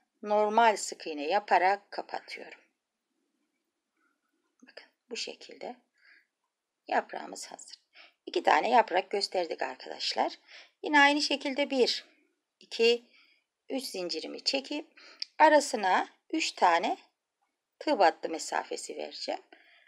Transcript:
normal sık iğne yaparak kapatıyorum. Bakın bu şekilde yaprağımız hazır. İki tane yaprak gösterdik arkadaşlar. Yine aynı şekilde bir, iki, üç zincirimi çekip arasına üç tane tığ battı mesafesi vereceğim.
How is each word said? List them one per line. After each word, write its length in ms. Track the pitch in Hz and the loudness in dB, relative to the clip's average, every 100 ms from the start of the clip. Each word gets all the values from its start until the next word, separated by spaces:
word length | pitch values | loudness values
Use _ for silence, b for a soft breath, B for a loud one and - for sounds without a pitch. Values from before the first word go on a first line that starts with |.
| _ _ | _ _
normal 540 | 208 208 214 214 233 196 | -2 0 2 4 4 2
sık 300 | - - 170 | -4 -10 -10
iğne 220 | 147 147 | -8 -2
yaparak 640 | 202 - 185 185 202 - | -2 2 2 4 0 -4
kapatıyorum. 720 | - - - - - - - _ _ _ _ _ _ _ _ _ _ _ _ _ _ _ _ _ _ _ _ | -12 -10 -12 -12 -16 -16 -20 _ _ _ _ _ _ _ _ _ _ _ _ _ _ _ _ _ _ _ _
Bakın 240 | - - - _ _ | -20 -20 -20 _ _
bu 60 | 233 | -12
şekilde 600 | - - - - 214 247 _ b b b b _ _ _ _ _ - | -12 -12 -20 -14 -14 -14 _ b b b b _ _ _ _ _ -4
yaprağımız 580 | 220 - - 151 196 - | -2 -2 -10 -14 -14 -16
hazır. 300 | - - - _ b b b - | -18 -20 -20 _ b b b -6
İki 160 | 180 | -2
tane 280 | - 151 202 | 2 4 4
yaprak 400 | 240 - 180 - | 2 4 0 -2
gösterdik 520 | 202 - 185 165 - | -4 -4 -4 -4 -4
arkadaşlar. 760 | 135 - - - - - 135 - B B B B | -8 -8 -14 -10 -6 -2 -4 -4 B B B B
Yine 180 | - 302 | 0 4
aynı 220 | 285 294 | 4 4
şekilde 480 | 294 277 294 262 269 | -2 -4 -4 -2 -2
bir, 340 | 269 226 - - _ _ _ _ _ | 2 0 0 -10 _ _ _ _ _
iki, 440 | - - 233 240 b b b b _ _ _ | -14 2 2 2 b b b b _ _ _
üç 160 | 262 | -8
zincirimi 600 | - 190 175 160 151 143 | -6 -8 -8 -8 -10 -6
çekip 420 | - 277 269 294 - B B B B - | -4 -4 -4 -10 -10 B B B B 4
arasına 720 | 302 294 - 226 190 214 381 _ _ | 6 6 4 -2 2 0 0 _ _
üç 200 | 320 - | -4 -4
tane 440 | - 185 170 208 - _ _ _ _ _ _ _ _ | 2 4 4 0 -4 _ _ _ _ _ _ _ _
tığ 200 | - 240 | -2 4
battı 300 | 170 - 170 | 4 4 -6
mesafesi 680 | 156 - 156 - 156 - 151 | -8 -4 -6 -4 -10 -10 -10
vereceğim. 440 | 151 - - - - b b b | -10 -10 -8 -10 -12 b b b